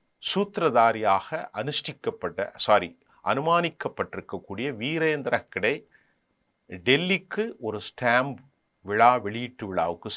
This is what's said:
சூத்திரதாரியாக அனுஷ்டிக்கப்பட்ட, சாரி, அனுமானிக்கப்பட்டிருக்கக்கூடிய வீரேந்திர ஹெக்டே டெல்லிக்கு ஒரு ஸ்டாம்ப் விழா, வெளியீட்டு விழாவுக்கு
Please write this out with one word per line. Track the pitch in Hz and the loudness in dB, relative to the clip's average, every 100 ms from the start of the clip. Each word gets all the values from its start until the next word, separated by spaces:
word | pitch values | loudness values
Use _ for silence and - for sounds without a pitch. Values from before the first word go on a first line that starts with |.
| _ _ - | _ _ -6
சூத்திரதாரியாக | - 202 202 165 123 117 110 107 95 - 156 - | -2 -2 0 2 6 4 4 2 2 0 -10 -8
அனுஷ்டிக்கப்பட்ட, | 104 127 147 - - - - 90 82 98 - | -8 -4 -4 -6 -6 -8 -6 -8 -6 -8 -6
சாரி, | - 104 87 - _ _ | 4 4 4 -10 _ _
அனுமானிக்கப்பட்டிருக்கக்கூடிய | 92 117 156 170 170 165 - - 95 95 - 92 - 98 135 | -2 -2 2 0 0 -4 -8 -6 -6 -6 -10 -12 -10 -6 -6
வீரேந்திர | 117 123 160 160 151 123 117 | -6 -6 -2 0 -2 -2 -4
ஹெக்டே | - - 101 147 - _ _ _ _ _ _ _ _ | -4 -2 -2 -2 -8 _ _ _ _ _ _ _ _
டெல்லிக்கு | 92 87 143 180 185 - - 226 - | -6 2 2 4 -2 -2 -6 -6 -6
ஒரு | 117 104 | -6 -6
ஸ்டாம்ப் | - - 123 120 139 113 - _ _ _ | -8 -4 2 2 2 -6 -14 _ _ _
விழா, | 92 104 117 123 | -4 6 6 6
வெளியீட்டு | 101 110 123 123 104 | 0 -6 -8 -8 -4
விழாவுக்கு | 92 82 87 110 | 0 0 -2 -8